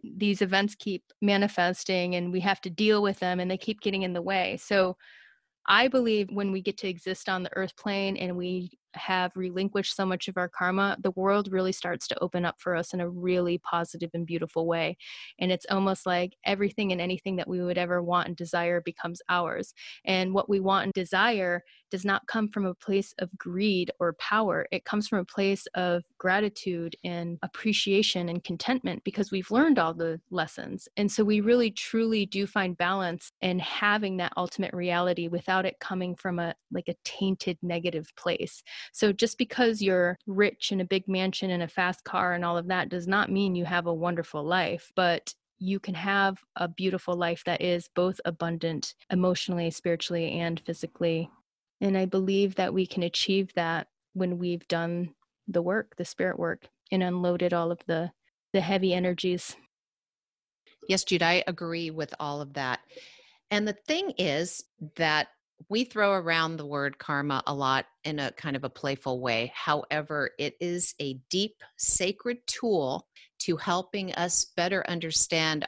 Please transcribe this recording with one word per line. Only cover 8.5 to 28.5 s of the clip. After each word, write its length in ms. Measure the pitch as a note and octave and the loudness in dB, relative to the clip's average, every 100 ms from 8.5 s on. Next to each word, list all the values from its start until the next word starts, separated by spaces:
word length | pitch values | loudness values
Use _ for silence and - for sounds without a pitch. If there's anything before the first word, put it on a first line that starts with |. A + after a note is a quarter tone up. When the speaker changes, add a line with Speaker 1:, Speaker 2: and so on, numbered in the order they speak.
| F#3 F3+ _ _ | -4 -6 _ _
Speaker 1:
have 380 | - - F#3 F3+ | -10 -2 0 0
relinquished 600 | F#3 F#3 F3+ G3 G3+ - | -2 -4 -2 -2 -2 -2
so 100 | - | -2
much 240 | F#3+ F3+ - | -2 -2 -4
of 80 | F#3 | -4
our 120 | F3+ | -4
karma, 480 | - F3+ F#3+ G3 - | -2 0 2 0 0
the 100 | F#3+ | -4
world 400 | F#3 F#3+ G#3 G3+ | 0 2 2 2
really 200 | F#3+ F#3 | 0 0
starts 360 | - F3 E3+ - | -2 -4 -6 -4
to 140 | - | -4
open 220 | F3+ F3+ | -2 0
up 120 | F3 - | -2 -2
for 160 | F3+ | -4
us 180 | E3+ F3 | -2 -2
in 80 | F#3 | -4
a 80 | F3 | -4
really 500 | F3+ F3+ F3+ F3 F3 | -2 0 2 2 -2
positive 520 | - E3+ E3+ E3+ E3+ | -2 -2 -2 -6 -6
and 120 | E3+ E3+ | -4 -4
beautiful 400 | E3 E3 E3 E3 | -4 -2 -2 0
way. 300 | E3 D#3+ F3 - - - - | 0 0 -4 -12 -16 -14 -2
And 140 | F#3 | 0
it's 140 | F#3 - | 0 0
almost 360 | G3 G3 F#3+ F3+ | 2 2 2 2
like 300 | F3 F3+ - | 0 0 -2
everything 480 | - G3+ G3+ G#3+ G3 | -2 0 0 0 0
and 80 | F3+ | 0
anything 360 | F3+ F#3 G3 F3+ | -2 -2 -4 -4
that 120 | - | -2
we 140 | F3+ | -2
would 160 | F3+ F3 | 0 0
ever 240 | F3 F3+ | 0 0
want 260 | F3 F3 E3+ | 2 0 0
and 80 | E3+ | -6
desire 440 | E3+ F3 E3+ F3 | -2 0 2 0
becomes 420 | E3+ - E3+ F3 - | -2 -6 -8 -8 -2
ours. 440 | F3+ E3+ - - - - - | 0 0 -4 -8 -12 -18 -10
And 300 | - F#3 F#3 | -2 0 2
what 140 | G3 - | 2 2
we 120 | G3 | 2
want 240 | F#3+ F#3+ | 4 2
and 80 | F#3+ | 2
desire 720 | F#3+ F3+ F#3+ A3+ G#3+ F3+ F3 - - - | -2 0 2 4 2 0 -2 -4 -20 -8
does 140 | F#3+ | -4
not 220 | G3 G3 - | 0 0 0
come 200 | A3 G#3 | -2 0
from 180 | G#3 F#3+ | 0 -2
a 80 | |
place 380 | F3+ - G3 - - | -2 0 0 0 -6
of 180 | F3+ - | -8 -8
greed 540 | F3+ F3+ G#3 F#3 E3+ - | -6 0 2 2 0 0
or 140 | F3 | -2
power. 520 | - - G#3+ G#3 D#3 - | -2 0 2 2 0 -2
It 140 | F3+ | -4
comes 240 | - G#3 G#3 | -2 -2 0
from 100 | G3+ | -2
a 60 | |
place 420 | F3+ - G3 G3 - | -2 0 2 0 -2
of 300 | F3+ F3+ F3 - - | -2 0 0 -2 -4
gratitude 760 | F#3 G3 G#3 - G3 E3+ E3 - | 2 2 2 -2 -4 -4 -6 -6
and 360 | F3+ E3+ E3+ E3+ | -6 -6 -6 -6
appreciation 840 | F3+ - A3 G#3 G3+ G3 G#3 F3+ F3 | -10 -4 0 2 4 4 4 0 -2
and 160 | F3 | -4
contentment 580 | - | -4